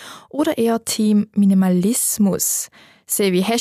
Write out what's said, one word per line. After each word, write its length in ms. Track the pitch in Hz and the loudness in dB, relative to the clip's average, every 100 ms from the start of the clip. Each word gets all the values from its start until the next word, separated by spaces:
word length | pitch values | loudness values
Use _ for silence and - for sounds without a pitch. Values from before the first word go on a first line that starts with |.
| - - - | -20 -20 -10
oder 280 | 269 311 302 | -4 -2 0
eher 260 | 233 226 | 0 -2
Team 440 | - - 214 214 208 | -4 -2 2 2 0
Minimalismus. 1300 | - 196 190 190 180 196 247 - - 202 175 - - - - - _ - | 2 4 4 4 2 0 -2 -2 0 0 0 -4 -6 -8 -16 -20 _ -8
Sevi, 360 | - 196 180 | -2 0 0
hast 120 | 196 233 | 0 -2